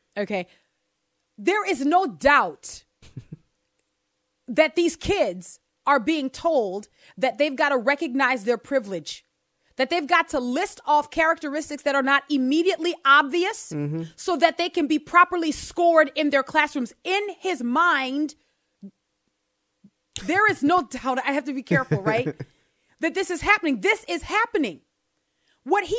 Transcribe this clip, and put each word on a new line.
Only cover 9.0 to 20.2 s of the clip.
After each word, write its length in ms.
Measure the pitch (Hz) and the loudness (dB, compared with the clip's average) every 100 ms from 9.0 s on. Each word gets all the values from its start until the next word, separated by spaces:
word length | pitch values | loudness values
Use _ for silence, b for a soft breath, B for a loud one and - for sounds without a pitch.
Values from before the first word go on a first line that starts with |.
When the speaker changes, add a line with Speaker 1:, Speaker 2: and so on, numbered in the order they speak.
| 147 - _ _ _ _ _ - | -10 -16 _ _ _ _ _ -4
Speaker 1:
that 120 | 262 | -2
they've 160 | 349 277 | 0 2
got 240 | 339 - | 0 2
to 100 | 294 | -2
list 400 | 247 269 392 - - | -2 -2 -4 -6 0
off 240 | 294 - | 0 2
characteristics 720 | 320 320 330 294 294 302 294 | 0 0 0 -2 -6 -6 -4
that 120 | 285 277 | 0 0
are 80 | |
not 200 | 269 277 - | 2 0 2
immediately 640 | 285 254 311 359 339 339 - 269 | -2 2 2 2 0 -4 -2 4
obvious 680 | 285 285 339 381 440 - | 6 4 0 -2 -4 -8
Speaker 2:
Mm-hmm. 300 | 151 147 160 165 - | -6 -4 -6 -10 -8
Speaker 1:
so 200 | - 320 | -4 2
that 200 | 330 330 | 2 2
they 120 | 349 | -4
can 160 | 349 311 | -2 -2
be 120 | 302 | -2
properly 520 | - 349 359 359 320 | 2 4 4 2 -4
scored 600 | - - - 339 320 277 | -4 -8 2 4 6 4
in 160 | 302 294 | 2 0
their 140 | 277 | 0
classrooms. 500 | 269 311 294 285 240 - | 2 0 0 -2 -6 -8
In 180 | 349 403 415 - | -4 -4 -4 -6
his 240 | 381 330 | -6 -4
mind, 720 | 240 277 349 285 262 277 302 - _ _ _ _ 196 _ _ _ _ _ _ _ _ _ - _ _ - | -2 2 2 2 -2 -4 -6 -8 _ _ _ _ -20 _ _ _ _ _ _ _ _ _ -20 _ _ -10